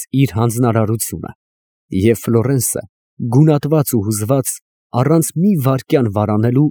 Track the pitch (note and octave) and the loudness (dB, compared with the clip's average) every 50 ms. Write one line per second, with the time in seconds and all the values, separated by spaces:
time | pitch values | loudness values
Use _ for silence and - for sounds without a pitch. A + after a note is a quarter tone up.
0 | - - - C3+ C#3 - - A2+ A#2 A#2+ G#2+ A#2 B2+ A#2 A2 A2+ A2 G2+ A#2 A#2 | -4 -4 0 0 0 0 0 0 -2 0 0 0 0 2 2 2 0 0 -2 -4
1 | - - - E2 - - - _ _ _ _ _ _ _ _ _ _ _ - F#2+ | -4 -8 -8 -10 -12 -14 -16 _ _ _ _ _ _ _ _ _ _ _ -4 0
2 | G2 A2+ A2+ - - B2+ A2+ A#2 A2 C3+ C#3 B2+ - - - - - - _ _ | 2 2 2 2 0 0 0 2 2 2 0 -2 -2 -4 -6 -8 -10 -12 _ _
3 | _ _ _ - B2+ A#2+ A2+ C3+ D#3 D#3 D3+ C#3+ - C#3+ D#3+ D#3 C#3 - B2+ A2+ | _ _ _ -10 -6 0 2 4 4 4 4 2 0 0 0 0 0 0 -2 -2
4 | G2 A2 G#2+ G#2 G#2+ G#2+ C#3 C3+ B2 - - - - _ _ _ _ _ - A#2+ | -2 -2 -4 -4 -2 0 0 0 -2 -4 -8 -12 -16 _ _ _ _ _ -2 -2
5 | B2 C#3+ D#3+ E3 D#3+ - - D3+ F3+ G#3+ G3+ D3+ B2 C3 C3 B2+ - - D#3 C#3+ | 0 2 2 2 0 -2 -2 -2 0 0 0 0 0 0 -2 -2 -2 -2 0 0
6 | A#2+ G#2+ F#2+ G#2 G#2+ G#2 G#2 G#2+ A2 A#2+ B2 C3+ D3+ D3 | 0 0 0 -2 0 0 0 0 0 0 2 2 0 0